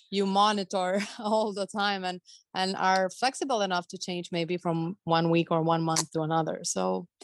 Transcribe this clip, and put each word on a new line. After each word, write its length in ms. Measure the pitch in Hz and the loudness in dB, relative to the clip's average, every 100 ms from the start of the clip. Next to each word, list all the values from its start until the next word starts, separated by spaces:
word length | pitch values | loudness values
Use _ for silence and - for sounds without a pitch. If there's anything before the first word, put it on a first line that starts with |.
| _ | _
you 140 | 196 196 | -2 2
monitor 720 | 196 208 208 185 196 180 202 | 4 4 4 -2 -2 0 0
<laughs> 180 | 208 - | -2 -6
all 340 | 208 220 214 | 0 0 0
the 120 | 196 190 | -2 -6
time 380 | 208 202 196 | -2 -2 0
and, 180 | 185 180 - - _ | -4 -8 -12 -20 _
and 220 | 185 190 190 | -2 -2 2
are 340 | 190 190 185 | 2 4 2
flexible 520 | - 254 - 285 233 | 0 -2 -2 -2 0
enough 260 | 190 180 - | 0 -2 -4
to 100 | 185 | -10
change 320 | - 180 170 | -6 -6 -4
maybe 260 | 170 165 175 | -4 -2 -2
from 380 | 175 165 165 - 170 | -2 -2 -2 -6 0
one 260 | 165 165 | 2 4
week 180 | 170 165 | 4 4
or 120 | 165 | 2
one 180 | 165 165 | 2 2
month 300 | 165 160 160 | 2 -2 -2
to 100 | 160 | -4
another. 380 | 156 160 160 - | -2 0 -2 -4
So 440 | - 190 185 185 180 _ | -6 -2 -2 -2 -6 _